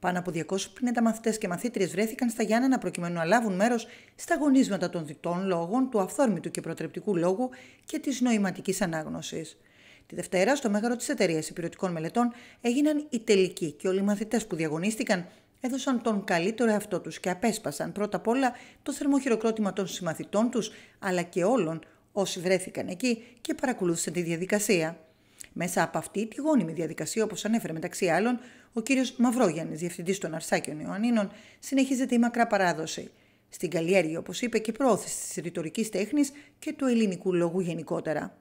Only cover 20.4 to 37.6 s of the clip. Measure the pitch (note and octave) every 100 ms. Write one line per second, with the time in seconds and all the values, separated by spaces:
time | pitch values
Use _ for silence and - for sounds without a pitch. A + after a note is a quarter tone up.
20.4 | A#3+ A#3 F#3+ - - _ G3 F3+ F3 -
21.4 | F3+ B3+ D#3+ D#3+ - _ _ - F#3+ F#3+
22.4 | F3 F#3 F3+ - G3 F#3 B3+ A3+ - -
23.4 | - D#4 - B3 F3+ E3 - E3 E3 E3
24.4 | F3+ G#3 G3+ F#3 D#3+ E3+ - _ _ _
25.4 | - - F3 G3 E3 E3 D#3 - A3 -
26.4 | C#4+ D4 E3 D#3+ D#3+ D#3+ D#3 - G#3+ F#3
27.4 | G#3 A3+ - D#3+ E3+ - F#3 E3 A3 B3
28.4 | - - - - A3 C4+ B3 - A#3+ A#3+
29.4 | G#3+ D#3 - D#3 F3 - E3+ F#3+ E3 D#3+
30.4 | - F#3 - D3+ E3 F3+ A#3 A#3 G3 -
31.4 | - - - C4+ C4+ C4 C4 A#3+ A#3 A#3
32.4 | A#3 G#3 F#3 D#3 D#3+ - - _ _ _
33.4 | _ - F3 C#3+ E3 F#3+ D#3+ E3 - F3+
34.4 | B3 A3+ A3 A3+ C#4 F#3+ - - - -
35.4 | E3+ E3+ D#3+ D#3 A3 F#3+ G#3 D4 C#4+ -
36.4 | - _ - D4+ C4 A#3 G#3+ F3 F#3+ F3+
37.4 | E3+ F3